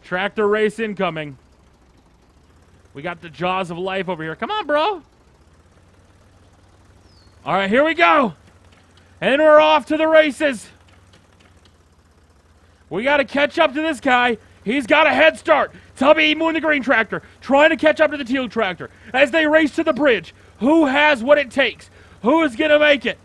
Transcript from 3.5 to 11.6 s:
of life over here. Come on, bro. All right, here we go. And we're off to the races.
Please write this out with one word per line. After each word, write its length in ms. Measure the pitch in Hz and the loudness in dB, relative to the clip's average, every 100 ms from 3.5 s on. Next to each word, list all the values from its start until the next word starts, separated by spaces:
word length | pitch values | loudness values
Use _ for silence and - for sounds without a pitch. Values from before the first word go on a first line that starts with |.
| 185 180 | -4 -6
of 60 | 170 | -6
life 320 | 190 190 180 | -6 -6 -6
over 120 | 170 | -8
here. 140 | 160 160 | -8 -10
Come 160 | 247 | -6
on, 160 | 427 320 | -6 -2
bro. 340 | 294 330 370 - _ _ _ _ _ _ _ _ _ _ _ _ _ _ _ _ _ _ _ _ _ _ _ - | -2 -2 -4 -12 _ _ _ _ _ _ _ _ _ _ _ _ _ _ _ _ _ _ _ _ _ _ _ -4
All 80 | |
right, 160 | 180 196 | -4 0
here 160 | 233 302 | 0 0
we 80 | |
go. 400 | 320 339 311 240 151 _ _ _ _ _ _ _ _ | 2 2 2 0 -6 _ _ _ _ _ _ _ _
And 200 | 185 277 | -2 2
we're 200 | 311 302 | 6 6
off 240 | 311 311 - | 6 2 0
to 100 | 302 | -2
the 120 | 320 | 4
races. 600 | 320 311 - 302 226 - - _ _ _ _ _ _ _ _ | 4 2 0 -4 -4 -12 -20 _ _ _ _ _ _ _ _